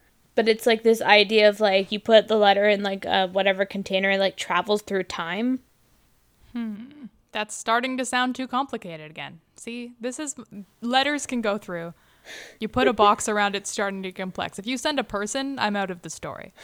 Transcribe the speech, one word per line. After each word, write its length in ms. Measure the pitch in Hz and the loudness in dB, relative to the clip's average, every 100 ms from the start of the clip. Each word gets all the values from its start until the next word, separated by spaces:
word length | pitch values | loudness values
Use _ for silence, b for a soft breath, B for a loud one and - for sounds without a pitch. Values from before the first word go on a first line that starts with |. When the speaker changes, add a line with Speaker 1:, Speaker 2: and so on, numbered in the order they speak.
| _ _ _ | _ _ _
Speaker 1:
But 120 | - 220 | 0 2
it's, 160 | 220 240 | 2 2
like, 160 | - | 4
this 180 | 226 226 | 4 4
idea 480 | - 208 196 220 208 | 6 6 6 6 4
of, 120 | 208 | 4
like, 300 | 214 190 190 | 2 2 0
you 80 | 208 | -4
put 300 | - 220 208 | 6 6 6
the 80 | 220 | 4
letter 320 | 202 196 208 | 6 6 4
in, 140 | 202 | 2
like, 240 | 202 196 - | 0 -4 -2
a 200 | 196 185 | 0 0
whatever 360 | 190 196 190 | 0 0 0
container 460 | 196 202 190 190 196 | -2 -4 -4 0 0
and, 100 | 196 | 2
like, 160 | 196 - | 0 -2
travels 460 | - 180 180 208 | -2 -2 2 -2
through 220 | - 196 | 0 -4
time. 560 | 185 - 165 185 240 254 - _ _ _ _ _ _ _ _ | -4 -6 -6 -4 -2 -4 -8 _ _ _ _ _ _ _ _
Speaker 2:
Hmm. 520 | 240 226 208 247 294 254 - _ | -10 -8 -10 -14 -18 -20 -20 _
That's 220 | 214 214 | -8 -8
starting 420 | - - 233 262 262 | -6 -2 0 0 -4
to 60 | |
sound 300 | 247 247 254 | -2 -2 -2
too 140 | 247 262 | -2 -4
complicated 600 | 254 269 233 185 160 156 | -4 -4 -6 -10 -14 -14
again. 280 | 156 143 165 _ | -14 -14 -16 _
See, 380 | - - 240 240 240 | -18 -14 -12 -12 -10
this 180 | 233 254 | -8 -6
is, 160 | 302 - - 202 196 _ | -8 -10 -16 -18 -18 _
letters 460 | 240 262 269 294 - | 0 2 2 -2 -2
can 140 | 247 | -2
go 180 | 220 208 | -2 -2
through. 360 | - 175 170 - B B B B B B | -4 -8 -10 -14 B B B B B B
You 80 | 214 | -6
put 220 | 254 262 | 0 2
a 40 | |
box 360 | 214 208 208 - | 4 4 4 0
<laughs> 0 | |
around 260 | 208 202 | 0 0
it, 140 | 196 196 | -2 -6
starting 340 | - 202 196 | -4 -4 -4
to 80 | 190 | -8
get 100 | 185 | -8
complex. 380 | 185 - 170 - | -8 -6 -8 -8
If 80 | 202 | -8
you 100 | 254 | -4
send 220 | 311 285 | -2 -2
a 60 | |
person, 560 | 233 202 208 269 269 269 | -4 -6 -4 -4 -6 -2
I'm 160 | 208 202 | -2 -2
out 160 | 190 | -4
of 100 | 175 | -6
the 80 | 165 | -12
story. 420 | - 151 - - - | -12 -12 -12 -16 -20